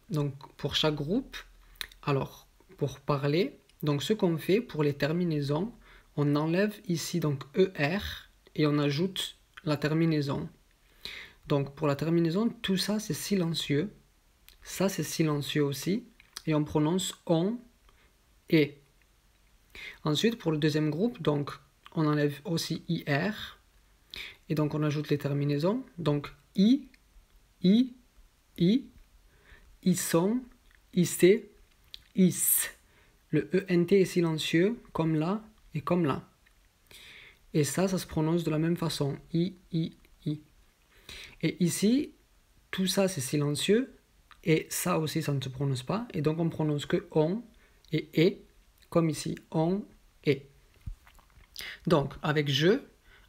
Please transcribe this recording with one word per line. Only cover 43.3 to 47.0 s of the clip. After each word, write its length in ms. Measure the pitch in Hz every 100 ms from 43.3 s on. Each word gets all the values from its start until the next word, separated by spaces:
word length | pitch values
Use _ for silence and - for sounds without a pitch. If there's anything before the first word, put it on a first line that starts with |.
| 147 143 147 - 220 262 - _ _ _ -
Et 220 | 165 156 -
ça 280 | - 180 165
aussi, 240 | 156 165
ça 120 | 147
ne 80 | 139
se 80 | 131
prononce 340 | 127 139 127
pas. 240 | - 196 247
Et 80 | 165
donc, 180 | 151 160
on 100 | 170
prononce 360 | - 156 147 -
que 200 | 180